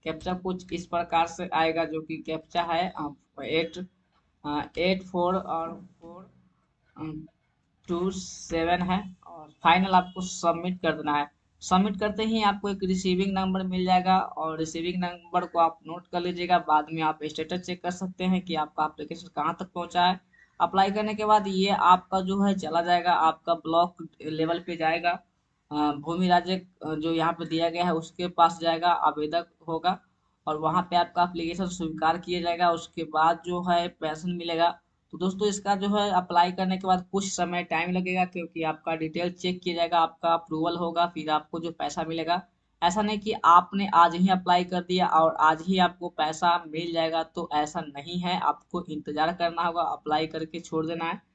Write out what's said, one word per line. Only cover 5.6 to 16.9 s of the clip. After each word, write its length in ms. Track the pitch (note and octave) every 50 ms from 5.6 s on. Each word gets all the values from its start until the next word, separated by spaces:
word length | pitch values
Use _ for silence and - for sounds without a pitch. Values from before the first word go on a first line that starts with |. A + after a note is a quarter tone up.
| E3 E3 E3 - F#3 - _ _
फ़ोर, 300 | - E3 E3+ F3+ F#3+ - _ _ _ _ _ _ _ _ _ _ _ _ _ -
अ, 280 | D#3 D#3 - - D#3 - _ _ _ _ _ _ _ _ _ _ _ -
टू 220 | F3 E3+ F3+ F#3+
सेवन 720 | F#3 F#3 - - - - - - E3+ E3 E3 E3+ F3 F3+ F3+
है 340 | F#3 F#3 F#3+ - - - _ _
और 220 | - E3+ E3 D#3 D3+ - _ -
final 280 | E3 E3 F#3 F#3 F#3+
आपको 300 | F#3 F3+ F3+ - - F#3+
submit 600 | F#3 F#3 - - - E3+ E3 E3 F3 F#3 F3+ F3+ -
कर 100 | E3 D3+
देना 240 | D3+ - - D3
है। 240 | D3 D3 - _ _ _ _ _ _
Submit 400 | - - F#3 F#3 G3 G#3+ G3+ -
करते 240 | G#3+ G#3+ G3+ G3+ A3
ही 180 | A3 A3 A3 G#3+
आपको 260 | G3+ G3 G3+ - G3+
एक 100 | G3 F#3+ F#3+
receiving 480 | F#3 F#3+ F#3 F#3+ F#3+ F3+ F3+ G3 G3 F#3+
number 300 | F#3+ F#3+ F#3+ F#3+ F#3+ F#3+
मिल 220 | F#3 F#3 F#3 F#3
जाएगा 340 | F#3 F#3 F3+ F3+ F#3 F#3 F#3+
और 400 | - - - - D#3 D#3+ D#3+ D#3+
receiving 460 | D#3+ D#3+ - E3 E3 F3 F3+ F3+ F3+
number 420 | F3 F3 F3+ _ - - F3+ F3+
को 120 | F3 - E3+
आप 200 | E3 E3 E3 _ _
note 200 | D3+ E3 F3+ F3
कर 140 | _ - F3+
लीजिएगा। 380 | F3 F3+ F3+ F3 F3 F3 F3+ F3
बाद 280 | E3+ - D#3 D#3 D3+ D3+